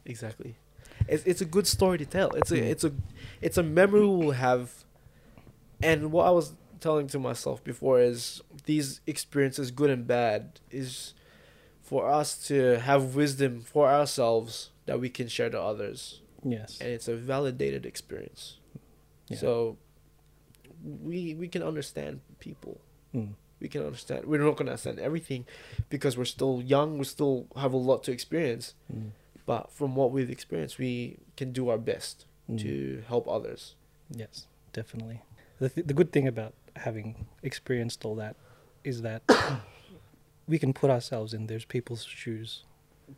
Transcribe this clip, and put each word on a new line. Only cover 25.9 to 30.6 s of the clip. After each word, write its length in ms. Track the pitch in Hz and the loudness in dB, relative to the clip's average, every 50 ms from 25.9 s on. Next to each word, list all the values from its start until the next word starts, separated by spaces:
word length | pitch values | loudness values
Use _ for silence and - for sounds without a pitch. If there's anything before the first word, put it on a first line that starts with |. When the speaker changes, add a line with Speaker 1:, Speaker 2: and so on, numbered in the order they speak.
| - 135 - 139 117 123 | -4 -2 0 0 0 0
Speaker 1:
we're 60 | 127 | -4
still 340 | - - - 135 135 131 123 123 | -4 -2 0 0 0 0 0 2
young. 340 | 127 135 139 147 156 156 143 | 4 4 4 4 2 -2 -4
We 60 | 139 | -6
still 420 | - - - 151 139 135 123 - - - | -6 -2 0 0 2 2 0 -2 -8 -8
have 160 | 131 139 135 | -2 0 2
a 40 | 127 131 | 2 2
lot 240 | 127 131 131 - - | 4 4 4 2 2
to 80 | 147 | -4
experience. 640 | 123 120 - - - 165 165 127 117 123 - - - _ _ - - | -6 -6 -6 -4 -2 0 0 0 -2 -4 -8 -14 -16 _ _ -10 -10
Speaker 2:
Mm. 160 | 110 110 107 107 - _ _ _ - _ | -8 -8 -10 -12 -16 _ _ _ -10 _
Speaker 1:
But 260 | - 117 113 - - | -2 -2 -2 -4 -8
from 220 | - - 143 135 127 | -6 -4 -4 -2 2
what 160 | 135 139 120 | 2 2 2
we've 200 | 131 135 131 120 | 2 0 -2 -2
experienced, 480 | 127 - - - 165 165 | -6 -10 -10 -6 -6 -6